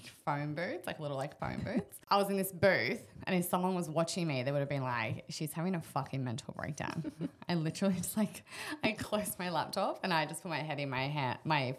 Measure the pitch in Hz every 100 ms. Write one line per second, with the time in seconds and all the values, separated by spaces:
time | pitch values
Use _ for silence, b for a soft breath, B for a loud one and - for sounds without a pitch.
0 | - - 160 143 147 151 190 349 - 160
1 | 147 135 147 - 131 131 - 233 - -
2 | - 202 196 196 190 170 196 151 117 214
3 | - - - 185 175 180 185 180 156 156
4 | 165 185 165 131 127 143 139 139 127 120
5 | 110 113 - - 156 160 180 170 - 143
6 | 139 135 127 113 - - - 151 - -
7 | 269 - 165 - - 175 156 - 196 180
8 | - 220 208 - - B B 302 220 214
9 | - 214 202 - 180 160 - 196 226 -
10 | 190 160 151 165 180 147 156 147 139 127
11 | 139 147 127 113 151 151 127